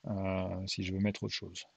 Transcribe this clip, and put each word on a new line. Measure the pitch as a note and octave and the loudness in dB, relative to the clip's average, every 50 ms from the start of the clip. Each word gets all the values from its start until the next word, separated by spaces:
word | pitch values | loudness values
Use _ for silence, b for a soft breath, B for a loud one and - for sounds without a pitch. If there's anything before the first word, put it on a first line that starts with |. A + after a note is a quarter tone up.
| - | -2
euh, | - G#2 G2 F#2+ F#2+ F#2+ F#2+ F#2 F#2 F#2 F#2 F#2+ | -2 -2 0 2 2 2 2 2 0 -2 -2 -2
si | G2 - - F#2+ | -2 -2 -2 0
je | F#2 F#2+ | 0 2
veux | F#2+ | 4
mettre | G2+ G#2 G2 - G#2 | 4 4 4 2 -2
autre | - - | -2 -2
chose. | - - F2+ F2 - - - _ | -4 -6 -6 -10 -12 -12 -14 _